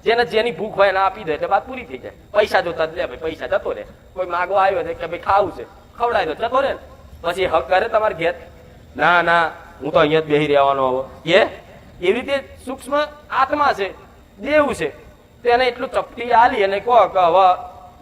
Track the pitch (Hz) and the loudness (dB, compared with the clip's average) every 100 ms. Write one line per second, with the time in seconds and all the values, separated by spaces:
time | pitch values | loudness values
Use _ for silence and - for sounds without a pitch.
0 | - 233 240 214 233 233 214 - 196 190 | 2 2 2 0 -2 -4 -8 0 2 2
1 | 190 214 170 147 170 196 - 254 233 - | 0 -2 -6 -4 0 -2 -2 -14 -12 -14
2 | 104 - - 202 220 208 170 165 160 170 | -14 -18 -4 -2 2 0 0 -4 -4 -4
3 | 160 127 160 160 131 202 196 107 101 - | -8 -6 -8 -8 -4 -2 -2 -8 -10 -18
4 | - 180 185 175 180 196 190 185 165 165 | -18 -8 -4 -4 0 2 2 0 -4 -8
5 | 165 170 - 196 190 127 113 - - - | -8 -6 0 0 0 -6 -16 -20 -20 -6
6 | 240 226 165 147 220 262 277 - - - | -2 0 -2 -4 -2 0 -2 -6 -12 -20
7 | - - 165 180 180 160 180 185 233 214 | -20 -8 -6 -2 -2 -2 0 0 2 0
8 | 214 151 160 180 - - - - - - | -2 -2 -4 -4 -14 -20 -20 -20 -16 -2
9 | 160 175 170 170 160 - - - 135 170 | 2 2 4 2 0 -4 -20 -12 -2 2
10 | 151 156 151 147 151 143 139 139 131 127 | 4 2 2 0 2 4 4 2 0 -2
11 | 135 - 156 180 - - - - - - | -6 -10 2 4 2 -4 -20 -20 -20 -4
12 | 180 226 277 277 269 - - 262 254 285 | -2 0 -2 -6 -6 -16 -12 -12 -4 -2
13 | 294 - - 226 262 294 285 196 190 - | -4 -8 -6 -2 0 2 0 0 -6 -8
14 | - - - - 262 302 277 185 151 - | -20 -20 -20 -12 0 2 2 -2 -6 -8
15 | - - _ - - 240 254 247 262 214 | -20 -20 _ -4 0 2 2 -2 -4 -4
16 | - - 240 233 247 247 196 196 226 240 | -6 -10 2 4 4 4 0 0 4 4
17 | 185 190 175 180 185 180 - - - - | 4 4 4 6 4 2 -4 -18 -20 -14